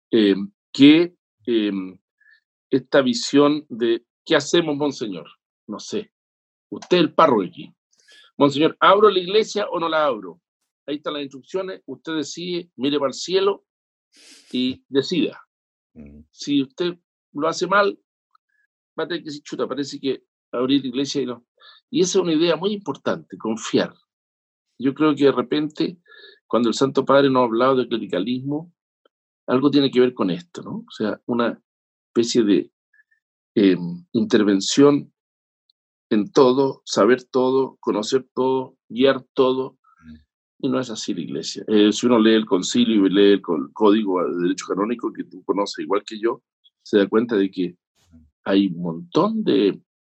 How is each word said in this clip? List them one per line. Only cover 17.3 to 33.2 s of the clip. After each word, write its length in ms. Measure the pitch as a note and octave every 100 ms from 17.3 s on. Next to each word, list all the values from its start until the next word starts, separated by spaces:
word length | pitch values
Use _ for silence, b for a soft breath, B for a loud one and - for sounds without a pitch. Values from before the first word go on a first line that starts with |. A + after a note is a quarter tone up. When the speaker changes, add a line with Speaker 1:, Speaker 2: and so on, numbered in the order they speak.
Speaker 1:
lo 140 | C#3+ D#3
hace 200 | D#3+ F3
mal, 300 | G3 G3+ - _ _ _ _ _ _ _ _ _ -
va 40 |
a 40 | D3
tener 140 | E3
que 60 | D3+
decir, 140 | D3
"Chuta, 240 | - - A2+
parece 320 | B2+ C#3 C#3
que 240 | C3+ B2+ _ _ _
abrí 280 | A#2+ B2+ C#3
la 60 | C3
iglesia 340 | A#2+ C#3 C#3+
y 40 | B2+
no". 180 | A#2+ _ _ b b _
Y 120 | D3
esa 180 | F3+ F#3+
es 40 |
una 100 | F3
idea 220 | D#3 E3+ D#3+
muy 160 | F#3+
importante, 640 | G#3 F3 C3+ - F2+ D#2 F#2
confiar. 560 | A2 A2+ - B2 F2 - _ _ _ _ _ _ _ _
Yo 160 | B2+
creo 220 | C3+ D#3 C#3
que 100 | C#3
de 60 |
repente, 680 | B2 A#2+ D3+ D3+ - C#3+ - b b b b _
cuando 200 | A2 A#2+
el 60 | G#2+
Santo 300 | C3+ C#3 C3
Padre 240 | C#3 C#3
nos 120 | C3
ha 40 | A#2+
hablado 300 | A2 B2+ C3
de 100 | A#2
clericalismo, 840 | A#2 G#2+ F2+ G#2 B2+ C3+ D3 F3 _ _ _ _ _ _ _ -
algo 240 | B2+ C#3+
tiene 180 | C#3 C3+
que 120 | B2
ver 120 | B2
con 160 | - G2+
esto, 320 | F2 - -
¿no? 80 | - G#2+ A#2+
O 40 |
sea, 300 | - A2 - -
una 360 | A#2+ A#2 - _ _ _ _ _
especie 300 | - A#2 B2
de, 280 | G#2 F2+ - _ _ _ _ _